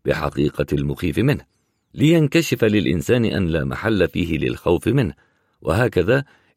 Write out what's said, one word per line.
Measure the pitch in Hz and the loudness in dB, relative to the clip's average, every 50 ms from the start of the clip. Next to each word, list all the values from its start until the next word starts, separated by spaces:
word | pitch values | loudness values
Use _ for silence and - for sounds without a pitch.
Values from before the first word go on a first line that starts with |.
| - | -4
بحقيقة | 69 69 78 76 73 - - 73 71 - - 73 - 76 | -4 -2 -2 -4 -4 -2 0 -2 0 0 -2 -4 -2 -2
المخيف | 71 71 71 71 - - 87 73 - | -2 -2 -4 -4 -4 -4 -4 -2 0
منه، | 110 143 131 - - _ _ _ _ _ _ _ _ _ - | 0 0 0 -2 -4 _ _ _ _ _ _ _ _ _ -4
لينكشف | - 127 156 170 165 156 139 - 165 160 - - - 120 | 0 2 4 4 4 2 2 2 0 0 0 0 0 2
للإنسان | 110 104 107 90 - 80 85 69 - 117 123 113 | 2 2 2 2 2 0 0 0 0 0 2 2
أن | 104 - 90 95 82 | 0 0 0 0 0
لا | 80 80 69 | 0 0 -2
محل | 67 64 - - 107 110 95 87 80 | -2 -4 -4 -2 -2 0 2 0 0
فيه | - 85 87 82 82 73 | 0 -2 -4 -2 -2 -2
للخوف | 69 62 62 - - 80 87 78 - 92 | -2 -4 -4 -4 -2 0 0 0 0 0
منه. | 120 143 120 82 71 _ _ _ _ _ _ _ _ _ | 0 0 0 -2 -4 _ _ _ _ _ _ _ _ _
وهكذا | - - 80 107 123 110 - - 85 90 - 139 139 - _ _ _ _ _ | -4 -2 0 0 0 0 0 0 2 2 2 0 -2 -4 _ _ _ _ _